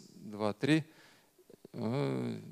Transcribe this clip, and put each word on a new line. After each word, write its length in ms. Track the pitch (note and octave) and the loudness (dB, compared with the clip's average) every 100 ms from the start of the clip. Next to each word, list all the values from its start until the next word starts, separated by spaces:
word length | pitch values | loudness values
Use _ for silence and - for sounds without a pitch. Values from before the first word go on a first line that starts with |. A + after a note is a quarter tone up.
| - | -18
два, 380 | - G#2+ G#2 G#2+ | -16 -10 0 0
три, 320 | G2+ C3+ D#3 D3+ - - - _ _ - - - | 2 4 4 4 -10 -20 -20 _ _ -20 -20 -12
э, 680 | - A2 C3 C#3 C3 B2 A2 G#2+ | -4 -2 0 0 0 -2 -6 -10